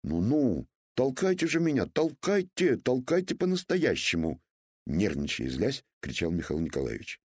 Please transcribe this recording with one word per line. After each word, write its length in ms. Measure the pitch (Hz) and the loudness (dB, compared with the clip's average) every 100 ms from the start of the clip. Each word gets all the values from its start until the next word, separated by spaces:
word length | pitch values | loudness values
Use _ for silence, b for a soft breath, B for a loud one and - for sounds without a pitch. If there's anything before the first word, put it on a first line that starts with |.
«Ну-ну, 640 | - 82 98 151 131 76 64 _ _ | -2 0 2 2 2 0 -6 _ _
толкайте 540 | - 131 135 190 185 165 | 0 0 2 0 0 0
же 100 | 160 | 2
меня, 280 | 165 139 87 | 2 2 0
толкайте, 880 | - 160 - - 202 185 - 180 104 | 0 0 0 0 0 0 0 2 2
толкайте 580 | - 127 127 170 185 | 2 0 2 0 0
по-настоящему!» 1040 | - 185 180 - 185 151 85 - 85 80 - _ _ _ _ - | -2 0 0 0 0 2 2 0 0 0 -4 _ _ _ _ -4
Нервничая 600 | 78 101 69 71 - 64 | 0 0 0 -4 -4 -4
и 20 | |
злясь, 340 | 65 110 139 _ _ | -2 -2 -2 _ _
кричал 300 | - - 85 | -8 -4 -2
Михаил 300 | 85 76 78 | -2 -2 -4
Николаевич. 600 | 80 69 65 55 - - | -2 -2 -4 -6 -10 -16